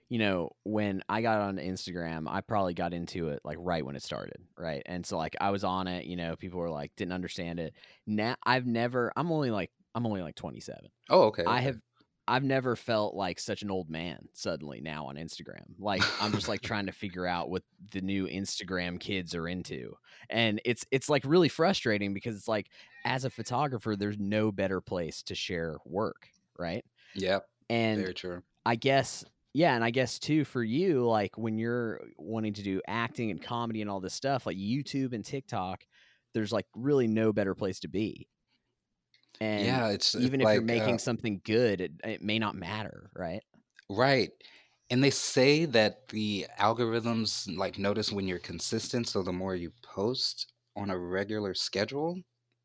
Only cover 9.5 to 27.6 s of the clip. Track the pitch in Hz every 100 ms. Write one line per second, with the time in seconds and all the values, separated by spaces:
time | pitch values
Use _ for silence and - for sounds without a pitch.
9.5 | 104 90 _ _ - 117 101 82 - 85
10.5 | 58 - - - _ - 180 113 104 87
11.5 | 120 131 117 _ _ _ _ - 127 139
12.5 | 135 127 113 - 110 107 - 92 85 -
13.5 | 98 104 95 80 78 85 53 - - 104
14.5 | 82 73 58 78 76 69 71 80 - 78
15.5 | 50 50 85 101 95 - - 104 104 -
16.5 | 101 - 110 95 - 101 90 90 87 69
17.5 | 92 - _ 98 98 95 98 92 92 98
18.5 | - 92 92 90 87 - 98 87 85 82
19.5 | 90 - 73 57 - _ - - 113 113
20.5 | 104 120 113 - 131 - 147 135 175 160
21.5 | - 170 185 120 104 101 98 120 104 -
22.5 | 107 - - - - 117 127 127 - 110
23.5 | 123 147 120 110 101 104 104 98 107 107
24.5 | 98 95 92 - 92 80 - - 92 -
25.5 | 87 82 76 - 87 107 - - _ _
26.5 | - 85 87 - _ - 98 92 98 -
27.5 | _